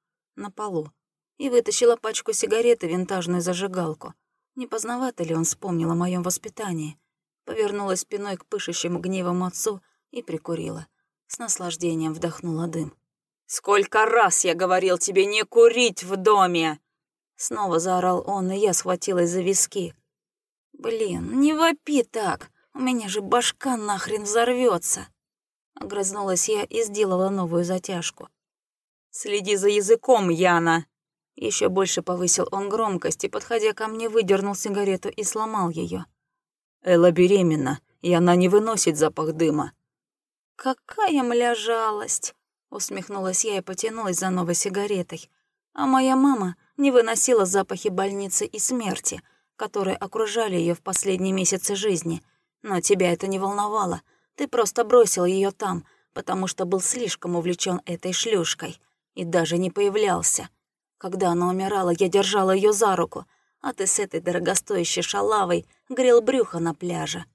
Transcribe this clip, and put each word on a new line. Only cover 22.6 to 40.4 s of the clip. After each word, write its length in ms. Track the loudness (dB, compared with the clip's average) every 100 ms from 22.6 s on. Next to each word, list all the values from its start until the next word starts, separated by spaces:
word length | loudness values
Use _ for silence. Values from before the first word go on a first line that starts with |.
| _ -6
У 40 |
меня 280 | -2 -2 -4
же 120 | -6
башка 560 | 0 0 0 -2 -4 -4
нахрен 480 | -2 -4 -4 -6 -2
взорвётся!» 840 | 0 2 2 2 2 0 -6 -8 _ _ _ _ _ _
Огрызнулась 760 | -16 -10 -6 -4 -4 -2 -2 0
я 140 | -2
и 200 | -2 -4
сделала 460 | -4 0 0 2 0
новую 340 | 0 0 0
затяжку. 640 | 0 -2 -4 -6 -8 -10 -16 _ _ _ _ _ _ _ _
«Следи 460 | -12 -6 -4 0 2
за 140 | 2
языком, 600 | 2 4 4 6 4 4
Яна!» 560 | 2 4 4 2 0 -2 _ _ _ _
Ещё 380 | -10 -6 -2 0
больше 320 | 2 0 -2
повысил 440 | -4 -2 0 0 -2
он 180 | -4 -4
громкость 540 | -2 -2 -2 -4 -4
и, 40 | -6
подходя 460 | -6 -6 -2 -2
ко 140 | -2 -6
мне, 200 | -6 -2
выдернул 460 | 0 2 2 0
сигарету 560 | -4 -4 -2 -2 -2 -4
и 140 | -6
сломал 480 | -6 -4 -4 -2 -2
её. 340 | -4 -6 -8 -12 _ _ _ _ _ _ _
«Элла 260 | 2 6 6
беременна, 720 | 6 6 6 4 2 0 -4 _ _
и 120 | 0
она 220 | 4 6 6
не 140 | 6
выносит 480 | 4 4 0 0 2
запах 360 | 0 0 -4
дыма». 400 | 0 0 0 -4 -10 _ _ _ _ _ _